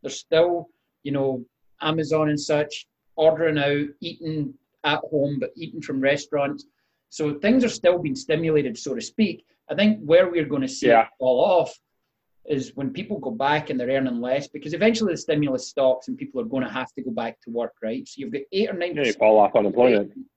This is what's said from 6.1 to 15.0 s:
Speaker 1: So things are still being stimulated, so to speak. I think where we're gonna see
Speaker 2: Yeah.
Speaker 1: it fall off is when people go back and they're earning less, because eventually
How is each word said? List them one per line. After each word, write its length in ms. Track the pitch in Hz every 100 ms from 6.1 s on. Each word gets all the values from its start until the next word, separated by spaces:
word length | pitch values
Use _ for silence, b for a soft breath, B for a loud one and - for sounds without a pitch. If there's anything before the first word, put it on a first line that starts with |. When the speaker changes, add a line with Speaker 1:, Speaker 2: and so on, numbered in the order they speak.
| 143 - 147 143 139 - _ _ _ _
Speaker 1:
So 240 | - 151 147
things 240 | 208 254 240
are 40 |
still 280 | - 180 175
being 160 | 156 131
stimulated, 600 | - 156 165 151 135 110
so 160 | - 120
to 60 |
speak. 420 | - - 214 160 _ _ _
I 60 | 156
think 240 | 214 214
where 260 | 147 170 185
we're 160 | 170 147
gonna 220 | 139 131
see 200 | - 127
Speaker 2:
Yeah. 160 | 117
Speaker 1:
it 40 | 110 _
fall 240 | 127 123
off 300 | 180 180 139 - _ _ _ _ _ _ -
is 300 | 143 127 -
when 160 | 139
people 260 | 151 196 208
go 120 | 135
back 380 | 113 139 151 147
and 80 | 127
they're 100 | 123
earning 320 | 135 131 120
less, 260 | 120 135 147
because 260 | 147 151 165
eventually 380 | 214 226